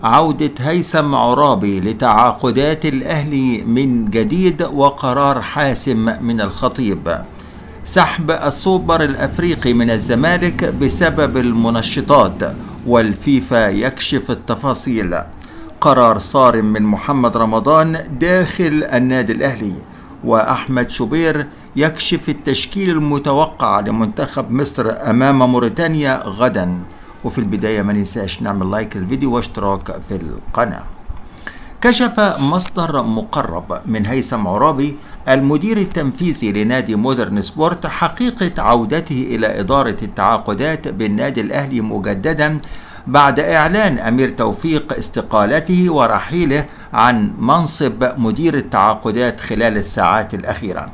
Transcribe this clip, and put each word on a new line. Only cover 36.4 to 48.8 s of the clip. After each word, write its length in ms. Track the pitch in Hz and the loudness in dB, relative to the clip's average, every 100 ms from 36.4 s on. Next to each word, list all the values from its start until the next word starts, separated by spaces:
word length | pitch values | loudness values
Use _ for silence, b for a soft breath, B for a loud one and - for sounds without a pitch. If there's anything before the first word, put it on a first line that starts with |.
| 110 | -2
لنادي 440 | 101 104 127 113 107 | 0 0 0 0 0
مودرن 460 | 120 131 113 104 | 0 0 0 -2
سبورت 460 | - - 160 175 165 | -4 0 0 0 -6
حقيقة 720 | - 170 - 247 233 175 - | -2 -4 0 -4 0 -4 0
عودته 680 | 107 120 113 147 175 131 131 | 2 2 2 -2 -2 -4 -2
إلى 300 | 113 110 101 | 0 0 0
إدارة 380 | 95 135 127 95 | 0 2 2 -2
التعاقدات 840 | 107 - 101 110 110 101 143 160 - | -6 0 2 2 0 -2 -2 -2 -6
بالنادي 540 | 98 107 104 131 127 | -4 -2 0 -2 -2
الأهلي 400 | 107 - 139 131 | -2 -2 -2 -2
مجدداً 800 | 110 107 98 101 147 160 151 156 B B B B - | -2 -4 -4 -2 -2 0 0 0 B B B B 0
بعد 320 | 135 139 127 | 4 6 4
إعلان 600 | 160 165 156 196 208 127 | 2 4 4 4 2 2
أمير 300 | 117 120 131 | 0 2 2
توفيق 640 | 110 113 101 165 156 147 - | 2 -2 0 0 -2 -2 -6
استقالته 960 | - - 110 110 104 147 160 180 180 | -6 -6 0 2 4 2 2 2 2
ورحيله 720 | 156 117 107 - 160 165 139 143 B B | 4 2 2 -2 -2 0 0 -2 B B
عن 380 | - 117 120 104 - | 2 4 4 0 -2
منصب 640 | 113 160 160 - 139 107 127 127 | 2 2 2 0 -2 0 -2 0
مدير 360 | 113 110 165 | 0 2 0
التعاقدات 840 | 147 - 107 | 0 0 2